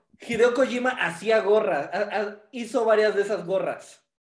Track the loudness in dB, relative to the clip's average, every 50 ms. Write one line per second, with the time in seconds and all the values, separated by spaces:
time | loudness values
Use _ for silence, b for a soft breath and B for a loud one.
0 | _ _ _ _ -8 -6 0 2 4 4 4 2 0 0 0 -2 -2 -2 -2 -2
1 | -4 -4 -4 -4 0 2 2 2 4 4 4 4 4 2 -2 -2 -2 -4 -4 -4
2 | -4 -2 -2 -4 -4 -4 -8 -14 -20 _ -12 -10 -10 -4 -2 0 2 4 4 4
3 | 4 2 2 0 0 0 -2 -4 -4 -4 -4 -2 -2 -4 -6 -8 -12 -18 -20 _
4 | _ _ _ _